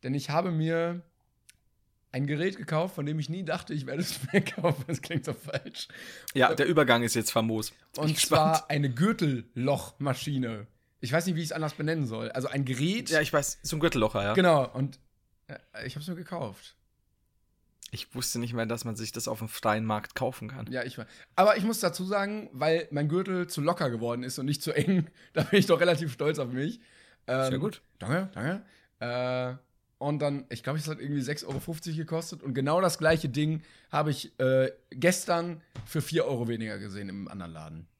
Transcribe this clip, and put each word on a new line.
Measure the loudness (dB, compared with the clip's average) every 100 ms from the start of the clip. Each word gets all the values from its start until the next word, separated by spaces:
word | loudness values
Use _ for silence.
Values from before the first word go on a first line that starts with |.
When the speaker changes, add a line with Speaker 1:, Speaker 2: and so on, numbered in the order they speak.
Speaker 1:
denn | -2
ich | -4 0
habe | 0 2
mir | 2 2 2 0 -4 -10 _ _ _ _ -20 _ _ _ _ _
ein | -4 -2
Gerät | 0 -2 -4
gekauft, | -4 -2 -2 -4
von | -4
dem | -4
ich | -4
nie | -6
dachte, | -4 -4 -4
ich | -6 -4
werde | -4
es | -4 -4 2
<laughs> |
mir | 2
kaufen. | 2 0 0 0 -2
Das | -6
klingt | -2 -4 -4
so |
falsch. | -8 -6 -6 -6 -14 -14 -14 -16 -14 -4 4
Speaker 2:
Ja, | 4
Speaker 1:
Äh, | 4
Speaker 2:
der | 4
Übergang | 6 6 6
ist | 4 0
jetzt | 2
famos. | 2 2 0 -4 -10 _ -2
Bin |
Speaker 1:
und | 0
Speaker 2:
ich | 2
gespannt. | 4 6 6 4
Speaker 1:
zwar | 2
eine | 0 0
Gürtellochmaschine. | 2 2 4 2 0 -4 -2 0 0 -2 -6 -2 -2 -2 -2 -2 -4 -12 _ _ _
Ich | -2
weiß | 0 2
nicht, | 0
wie |
ich's | -2
anders | -2 -4
benennen | -2 -2 0 -2
soll. | -4 -6
Also | -4 -4
ein | -2 -2
Gerät. | 0 0 0 2
Speaker 2:
Ja, | 2
ich | 4
weiß, | 2 0 -6
so | -6 2
ein |
Gürtellocher, | 2 4 2 4
ja. | 2 6
Speaker 1:
Genau, | 8 6 4
und, | -2 -4 -4 _ _ _ _ _
äh, | -18 _ -12 -10
ich | -10
hab's | -10
mir | -10
gekauft. | -8 -8 -8 -10 -20 _ _ _ _ _ _ _ _ _ _ _ -14
Speaker 2:
Ich | -12 -10
wusste | -6 -4 -4
nicht | -4
mehr, | -2 -2
dass | -2
man | -4 -6
sich | -6
das | -6 -6
auf | -6
dem | -6
freien | -4 0 2 2
Markt | -2 -4
kaufen | -4 -4 -4 -12
kann. | -10 -8
Speaker 1:
Ja, | -6
ich | -6 -10
war, | -16 -16 -8 4
aber | 6 6
ich |
muss | 2 0
dazu | 0 -2
sagen, | -2 -2 -2 -4 -10
weil | -2 2 2 0
mein | 0 2
Gürtel | 2 0 -2 -2
zu | -2
locker | 0 2 0
geworden | 0 -2 -4
ist | -6 -4
und | -2
nicht | -2
zu | 0
eng, | 0 2 2 2 _
<laughs> | -6
da | -2
bin | 4 4
ich | 6
doch | 6
relativ | 6 4 0
stolz | -2 -2 0
auf | -2
mich. | -2 -4 -4 _ -20 -20 _ -4
Ähm, | 0 0
Speaker 2:
Sehr | 0
gut. | -2 -6 _ _
Speaker 1:
Danke, | -2 -2 -2
danke. | -6 -4 -4 -8 -20 _ _
Äh, | -6 -2 -2 -2 -4 -6 _ _ _ _
und | -4 0
dann, | 0 -2 -6
ich | -8
glaub, | -4 -4
es | -4
hat | -8
irgendwie | -4 -2
sechs | -2 -4 -4
Euro | -8
fünfzig | -6 -10 -6 -6
gekostet | -4 -6 -6 -10
und | -6
genau | -2 2 4
das | 4 4
gleiche | 4 4 2
Ding | 0 0 0 -6 -20 _
habe | -2 0
ich, | -2 -6 _
äh, | 4 4 4 0 _
gestern | 0 2 2 0 0 0 -8 _ -16 -6
für | -4
vier | 0 0 0
Euro | 0 -2
weniger | -2 -4 -6
gesehen | -8 -8 -8
im | -8 -10
anderen | -10 -10
Laden. | -10 -14 -14 -16 _